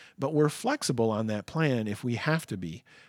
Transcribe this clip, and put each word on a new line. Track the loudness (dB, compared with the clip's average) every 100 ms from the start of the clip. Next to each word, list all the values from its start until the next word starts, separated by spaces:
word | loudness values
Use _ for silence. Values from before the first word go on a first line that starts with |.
| -20 -6
"but | 0
we're | 4 4
flexible | 2 -2 0 0 2 2
on | 2 0
that | -2 -4
plan | 0 2 2 0
if | -2
we | -2 -2
have | 0 -2 -2
to | -8
be. | -6 -10 -14 -20